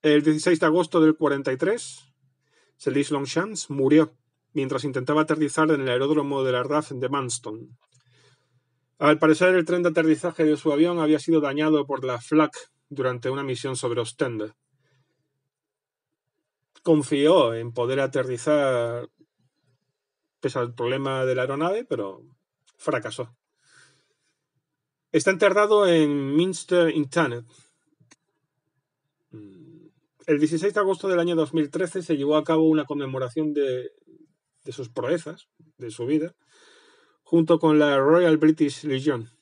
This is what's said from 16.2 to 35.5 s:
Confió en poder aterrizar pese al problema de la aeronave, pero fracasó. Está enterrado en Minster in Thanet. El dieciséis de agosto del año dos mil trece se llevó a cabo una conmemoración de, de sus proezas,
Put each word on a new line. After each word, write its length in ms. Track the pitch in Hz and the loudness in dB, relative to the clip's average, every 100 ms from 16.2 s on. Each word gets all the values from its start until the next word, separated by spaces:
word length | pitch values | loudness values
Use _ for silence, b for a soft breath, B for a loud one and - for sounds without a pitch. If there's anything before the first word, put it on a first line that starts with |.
| _ _ _ _ _ _ | _ _ _ _ _ _
Confió 680 | - 156 131 143 151 175 123 | 0 0 2 0 4 4 2
en 180 | 113 117 | -2 -8
poder 280 | 117 120 131 | -6 -4 -2
aterrizar 1120 | 135 135 127 120 - 151 139 123 117 120 123 _ _ _ _ _ _ _ _ _ _ _ _ _ | -2 -4 -4 -6 0 0 2 0 -2 -6 -12 _ _ _ _ _ _ _ _ _ _ _ _ _
pese 200 | 135 131 | -6 -4
al 140 | 120 | -6
problema 520 | 120 120 135 135 135 127 | -6 -6 -4 -4 -4 -2
de 100 | 131 | -2
la 80 | |
aeronave, 420 | 131 139 170 208 - | -4 -4 -2 -4 -6
pero 360 | 120 98 95 - _ _ _ _ _ | -8 -8 -12 -20 _ _ _ _ _
fracasó. 580 | - 123 107 - 120 _ _ b b b b b b b b _ _ _ _ _ _ _ _ | -6 -6 -6 -12 -14 _ _ b b b b b b b b _ _ _ _ _ _ _ _
Está 200 | 160 196 | 0 0
enterrado 560 | 190 202 185 208 208 196 | 2 2 4 4 4 6
en 480 | 165 151 143 139 147 | 4 4 0 0 0
Minster 580 | 180 180 - 180 165 | 0 -4 -2 2 2
in 160 | 151 139 | 0 -2
Thanet. 360 | 175 151 120 117 b b b _ _ _ _ _ _ _ _ _ _ _ _ _ _ _ | -2 -2 -4 -14 b b b _ _ _ _ _ _ _ _ _ _ _ _ _ _ _
El 1080 | 113 101 92 78 - - _ _ _ - 147 | -20 -20 -20 -20 -20 -20 _ _ _ -2 0
dieciséis 340 | 151 165 196 | 2 0 -2
de 60 | 202 | 0
agosto 280 | 196 185 196 | 0 -2 -2
del 120 | 175 | 0
año 160 | 170 165 | 0 0
dos 180 | 151 | 0
mil 160 | 165 143 | -2 -2
trece 320 | - 175 190 | -4 -6 -6
se 160 | 175 151 | -4 -2
llevó 200 | 143 151 | 2 0
a 60 | |
cabo 240 | 151 160 160 | 2 2 4
una 180 | 156 143 | 2 -2
conmemoración 680 | 147 135 131 127 160 151 | -6 -6 -6 -6 -4 -4
de, 380 | 147 139 127 123 _ _ - _ _ _ _ | -2 -2 -4 -8 _ _ -20 _ _ _ _
de 80 | - | -18
sus 180 | 131 120 | -14 -12
proezas, 600 | - 123 165 151 165 _ | -8 -4 -4 -6 -18 _